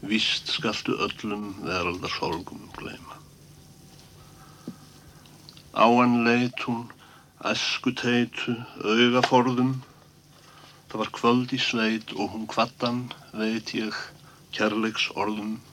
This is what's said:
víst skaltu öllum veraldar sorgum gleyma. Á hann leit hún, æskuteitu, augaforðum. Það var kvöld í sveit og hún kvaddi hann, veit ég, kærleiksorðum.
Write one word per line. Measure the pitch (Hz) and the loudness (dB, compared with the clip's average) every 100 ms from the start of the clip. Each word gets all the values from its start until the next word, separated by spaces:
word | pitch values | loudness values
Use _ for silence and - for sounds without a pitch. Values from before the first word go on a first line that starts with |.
víst | 101 110 - - - | 0 0 0 -2 -2
skaltu | - 113 107 - - | -4 -2 -2 -4 -2
öllum | 101 - 110 104 104 95 | -2 -4 -6 -6 -8 -8
veraldar | 82 92 87 90 - | -6 -2 -2 -4 -6
sorgum | - - 82 - - - - | -4 -4 -4 -6 -14 -16 -14
gleyma. | - - - - - - - - - - - - - - - - - - - - - - - - - - - - - | -12 -14 -16 -18 -20 -20 -20 -20 -20 -20 -20 -20 -20 -20 -20 -20 -20 -18 -16 -16 -20 -20 -20 -20 -20 -20 -20 -20 -8
Á | - 110 | 4 6
hann | 120 123 120 117 | 8 6 6 4
leit | 120 123 - - | 4 2 -2 -4
hún, | 117 120 - - - - - | -4 -6 -16 -20 -20 -20 -8
æskuteitu, | 98 110 - - - 123 123 120 120 - - 117 120 - | -4 -2 -2 -2 -2 -2 2 2 2 -2 -4 -4 -6 -6
augaforðum. | 104 113 120 123 123 127 123 123 127 131 - - - - - - - - - - - | 0 6 6 6 6 6 6 4 2 0 -8 -20 -20 -20 -20 -20 -20 -20 -20 -20 -12
Það | 113 | -6
var | 107 - | -6 2
kvöld | 120 123 123 131 | 4 4 2 -2
í | |
sveit | - 120 110 110 - | 0 0 0 0 -4
og | - 101 | -6 -4
hún | 107 | -4
kvaddi | 107 - 113 - | -6 -2 -2 0
hann, | 120 120 123 - - | -2 -2 -6 -12 -14
veit | 107 110 113 107 | -4 -2 -2 -4
ég, | - 110 - - - - - - | -4 -4 -6 -10 -16 -20 -20 -14
kærleiksorðum. | - 107 104 113 107 - - 104 107 104 110 - | -2 0 2 -2 0 -4 -2 -4 -2 -6 -8 -10